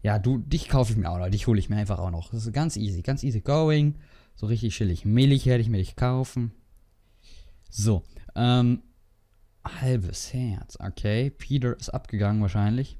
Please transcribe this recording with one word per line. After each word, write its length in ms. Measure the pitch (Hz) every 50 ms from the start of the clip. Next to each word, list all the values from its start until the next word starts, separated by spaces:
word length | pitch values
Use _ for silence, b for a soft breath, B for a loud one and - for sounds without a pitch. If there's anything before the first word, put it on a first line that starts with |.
Ja, 160 | - 107 104 107
du, 180 | 95 120 135
dich 320 | 120 - - - 131 - -
kaufe 240 | - 135 123 110
ich 60 | 113 107
mir 120 | 92 85
auch 80 | 85 90
noch. 120 | 90 92
Dich 160 | 98 101 -
hole 120 | - 113 101
ich 120 | 92 -
mir 60 | 107
einfach 220 | 107 104 98 104 87
auch 120 | 87 92
noch. 200 | 85 82 82 -
Das 140 | - 117 110
ist 80 | 113
ganz 240 | 107 139 156 165 -
easy, 240 | 107 110 101 95 92
ganz 220 | 87 - 135 139
easy 180 | - 147 117 107
going. 540 | - - 143 156 160 156 151 151 147 147 147 B B B B B B B B
So 100 | - -
richtig 280 | 107 120 110 110 110 -
chillig. 320 | - 113 92 87 80 -
Milch 400 | 101 107 120 131 139 139 131 -
werde 160 | 127 127 120
ich 80 | 113 113
mir 80 | 113 98
nicht 180 | 92 - -
kaufen. 560 | - 123 123 127 131 131 - - 127 120 117 - - _ _ _ - _ _ _ _ b b b b b b b b b b b b b b
So, 340 | - - 104 110 107 87 b b b b b b -
ähm, 480 | - 120 123 123 123 123 120 123 - - - _ _ _ _ _ _ _ _ _ _ _ _ _ _ _
halbes 720 | - - - 131 131 127 120 92 85 - - - - -
Herz. 420 | 127 127 120 98 - - - - -
Okay, 520 | - 92 - - - 104 107 113 131 139
Peter 440 | - - - - 139 143 123 123 117
ist 140 | - - -
abgegangen 540 | - - - - - 104 101 101 104 107
wahrscheinlich. 560 | 104 95 90 107 101 104 110 123 135 - -